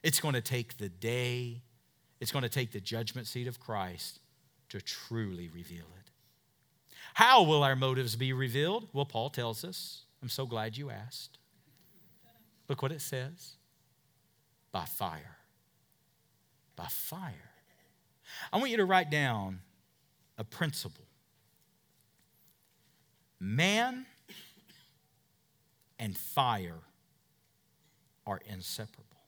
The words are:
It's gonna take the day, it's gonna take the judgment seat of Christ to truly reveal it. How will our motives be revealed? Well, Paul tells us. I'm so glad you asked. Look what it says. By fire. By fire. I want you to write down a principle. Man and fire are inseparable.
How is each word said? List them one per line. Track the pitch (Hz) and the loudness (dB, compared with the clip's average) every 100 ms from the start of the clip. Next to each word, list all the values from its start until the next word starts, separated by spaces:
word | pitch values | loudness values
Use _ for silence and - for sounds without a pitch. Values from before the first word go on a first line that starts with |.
It's | 160 - | 4 2
gonna | 156 131 | 2 0
take | 107 123 117 - | 0 -2 -4 -6
the | 101 | -8
day, | 90 113 123 123 123 123 120 - _ _ _ _ _ | -4 -2 0 0 -2 -6 -8 -14 _ _ _ _ _
it's | 117 | -4
gonna | 143 120 | -2 0
take | 139 120 | -2 -2
the | 104 | -4
judgment | 95 117 113 131 113 | -6 -4 -4 -6 -8
seat | 123 123 | -6 -8
of | 120 | -8
Christ | - 107 92 87 - - _ _ _ _ _ | -6 -4 -4 -6 -12 -12 _ _ _ _ _
to | 101 | -12
truly | - - - 113 107 90 85 | -10 -12 -6 -4 -4 -6 -10
reveal | 85 85 85 80 87 | -12 -14 -14 -16 -20
it. | - _ _ _ _ _ _ _ _ - - - | -20 _ _ _ _ _ _ _ _ -20 -8 8
How | 233 262 | 12 12
will | 165 151 | 10 8
our | 139 131 | 6 4
motives | 131 127 123 113 | 2 2 0 0
be | 131 | -2
revealed? | 131 131 127 156 214 214 | 0 0 0 0 0 -4
Well, | 139 143 | -4 -2
Paul | 110 127 | -2 -4
tells | 131 120 113 - | -2 -4 -4 -8
us. | - - - - _ | -10 -12 -14 -20 _
I'm | 123 | -8
so | - 131 | -6 -4
glad | 117 110 113 | -4 -4 -6
you | 143 | -10
asked. | 107 113 - - - _ _ _ _ _ - - - - - - _ - | -10 -12 -14 -16 -20 _ _ _ _ _ -20 -20 -20 -20 -20 -20 _ -8
Look | 135 | -4
what | 135 | -4
it | 139 | -4
says. | - 131 131 175 - - _ _ _ _ _ _ _ _ _ _ _ | -6 -6 -8 -12 -20 -20 _ _ _ _ _ _ _ _ _ _ _
By | 95 80 | -6 -6
fire. | - 92 78 76 - _ _ _ _ _ _ _ _ _ _ _ _ _ - | -6 -6 -6 -14 -20 _ _ _ _ _ _ _ _ _ _ _ _ _ -14
By | - | -8
fire. | - - 170 180 80 - _ _ _ _ _ _ _ - - - | -6 -6 -8 -10 -12 -18 _ _ _ _ _ _ _ -18 -12 -2
I | 202 | 0
want | 262 | 2
you | 226 | 2
to | 185 | 6
write | 185 160 | 6 6
down | 151 139 113 95 92 - _ _ _ _ _ _ - | 2 2 2 -2 -8 -12 _ _ _ _ _ _ -12
a | |
principle. | 110 - 165 - - - - _ _ _ _ _ _ _ _ _ _ _ _ _ _ _ _ _ _ _ _ _ _ _ | -12 -4 -4 -4 -10 -14 -20 _ _ _ _ _ _ _ _ _ _ _ _ _ _ _ _ _ _ _ _ _ _ _
Man | 95 117 180 214 247 254 262 - - - - - _ - - _ _ _ _ _ _ _ _ _ _ - | -2 2 4 4 0 -4 -12 -20 -20 -20 -20 -20 _ -20 -20 _ _ _ _ _ _ _ _ _ _ -8
and | 110 90 | -6 -6
fire | - - 127 107 90 82 - _ _ _ _ _ _ _ _ _ _ _ _ _ - | -2 2 2 2 -2 -10 -18 _ _ _ _ _ _ _ _ _ _ _ _ _ -8
are | 95 - | -8 -8
inseparable. | 95 92 - 107 - - _ | -10 -8 -8 -10 -16 -20 _